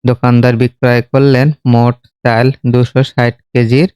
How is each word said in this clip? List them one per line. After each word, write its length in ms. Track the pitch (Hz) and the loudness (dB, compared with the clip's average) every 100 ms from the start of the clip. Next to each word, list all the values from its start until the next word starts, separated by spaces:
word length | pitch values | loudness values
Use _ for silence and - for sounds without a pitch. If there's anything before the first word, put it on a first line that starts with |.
দোকানদার 520 | 123 123 123 120 123 117 | -2 -2 0 2 0 0
বিক্রয় 400 | 123 _ 127 120 120 | -4 _ -2 -2 -2
করলেন 360 | 135 139 127 139 151 127 | 0 0 2 0 -2 0
মোট 220 | 117 120 120 _ _ | 2 0 -4 _ _
চাল 200 | 123 113 127 135 123 | -2 0 -2 -2 -2
দুশো 280 | 123 123 131 | -2 0 -2
ষাট 320 | 135 - 120 - _ | -2 -2 -4 -4 _
কেজির 380 | 123 113 127 185 | -2 0 0 -2